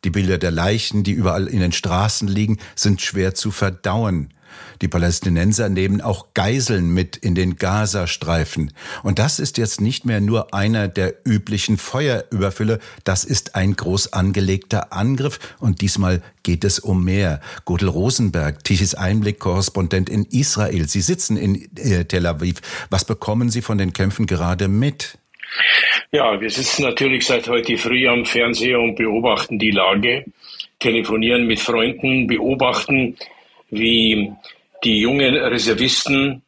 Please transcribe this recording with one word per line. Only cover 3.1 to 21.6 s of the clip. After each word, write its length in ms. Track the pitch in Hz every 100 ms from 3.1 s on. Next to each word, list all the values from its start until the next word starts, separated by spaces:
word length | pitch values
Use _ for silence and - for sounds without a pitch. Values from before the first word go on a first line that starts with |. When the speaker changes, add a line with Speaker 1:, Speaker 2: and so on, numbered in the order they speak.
| 101 95
Speaker 1:
zu 160 | 92 107
verdauen. 840 | - 98 90 98 104 113 87 71 _ - - - -
Die 60 | 87
Palästinenser 840 | 87 87 82 - 85 92 107 107
nehmen 320 | 95 98 101
auch 320 | - 98 -
Geiseln 580 | - 95 135 120 104 87
mit 240 | 90 87 -
in 180 | -
den 220 | 90 92 87
Gazastreifen. 1200 | 92 104 107 104 87 - 78 82 78 - 73 - - -
Und 160 | 98 98
das 200 | 127 -
ist 180 | 147 -
jetzt 240 | 110 -
nicht 240 | 101 127
mehr 160 | 123 107
nur 320 | 101 113 -
einer 360 | 98 104 113 101
der 260 | 87 92 -
üblichen 540 | - 107 - 101 - 104
Feuerüberfälle, 1000 | - 131 147 113 - 104 98 - 110 113 - -
das 220 | - 95
ist 300 | - 120 -
ein 220 | - 95 98
groß 360 | 85 95 -
angelegter 800 | 92 95 98 95 98 - - -
Angriff 460 | - 117 135 143 - - -
und 220 | 120 85
diesmal 400 | 95 - 92 90 - _
geht 220 | - 87
es 140 | 101 -
um 240 | - 92
mehr. 380 | 90 95 95 73 - -
Gudel 240 | - 87 92
Rosenberg, 760 | 78 104 127 110 85 76 73
Tichys 320 | - 92 98
Einblick-Korrespondent 1160 | - 92 107 104 101 95 92 92 - 87 95 90
in 160 | 107 -
Israel. 600 | 120 143 - 104 90 76
Sie 140 | 98
sitzen 380 | 82 127 - 107
in, 320 | 101 98